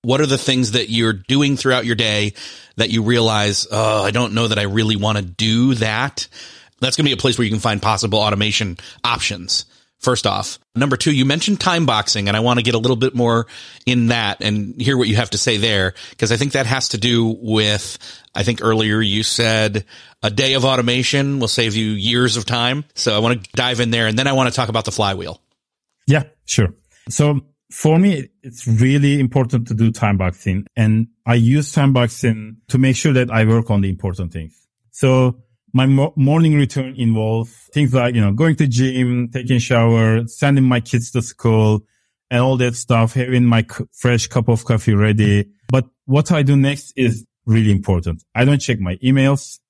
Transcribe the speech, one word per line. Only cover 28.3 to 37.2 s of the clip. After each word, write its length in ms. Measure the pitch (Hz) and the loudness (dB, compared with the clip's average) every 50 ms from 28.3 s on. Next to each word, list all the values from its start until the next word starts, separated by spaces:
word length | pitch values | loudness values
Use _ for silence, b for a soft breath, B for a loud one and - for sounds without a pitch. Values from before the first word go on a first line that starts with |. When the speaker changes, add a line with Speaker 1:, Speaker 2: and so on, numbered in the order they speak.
| _ _ | _ _
Speaker 2:
it's 240 | - 131 - - - | -20 -20 -18 -8 -2
really 540 | 120 113 110 123 131 139 147 139 143 143 143 | -2 2 2 4 4 4 4 4 2 2 2
important 480 | 135 120 - 139 127 117 - 117 117 - | 0 0 2 0 0 0 0 -2 -2 -2
to 60 | 110 | 0
do 180 | 107 113 110 | 0 2 0
time 240 | 110 - 117 104 101 | 2 0 0 0 0
boxing, 480 | 92 95 90 87 - - 95 95 98 - - _ | 0 0 -2 -4 -4 -4 -4 -4 -4 -6 -8 _
and 320 | 120 110 107 110 110 117 - _ _ _ | 0 2 2 2 0 0 -4 _ _ _
I 80 | 113 120 | 0 2
use 380 | 120 113 117 135 151 143 143 | 4 4 4 2 2 0 0
time 200 | - 156 139 139 | 0 2 2 4
boxing 640 | 135 127 120 120 - - - 120 110 110 107 110 110 _ _ - | 4 2 0 0 -2 -2 -2 -2 -2 -2 -8 -16 -18 _ _ -2
to 100 | - 123 | 0 2
make 180 | 131 131 127 | 2 2 2
sure 160 | - - 156 | 2 0 2
that 180 | 135 127 123 120 | 2 2 0 2
I 140 | 113 113 110 | 0 2 4
work 260 | 110 113 117 117 - | 4 4 2 2 0
on 120 | 104 98 | 0 0
the 80 | 98 95 | 0 -2
important 420 | 95 98 - 95 90 - 92 82 | -4 -4 -6 -8 -6 -6 -8 -8
things. 220 | - 82 80 80 _ _ _ _ _ _ _ _ | -8 -10 -12 -12 _ _ _ _ _ _ _ _
So 500 | _ - - 131 131 131 127 127 123 - _ _ _ _ _ _ | _ 0 0 2 4 4 2 0 -2 -4 _ _ _ _ _ _
my 140 | - 127 131 | 0 2 2
mo-, 260 | 135 139 135 139 147 _ | 4 4 2 2 0 _
morning 380 | 151 131 139 151 165 165 156 151 | 0 2 2 4 4 4 4 4
routine 420 | 147 139 - - 139 131 131 131 | 2 0 0 -2 -8 -8 -8 -6
involves 560 | - 120 113 113 110 | -2 -2 0 0 0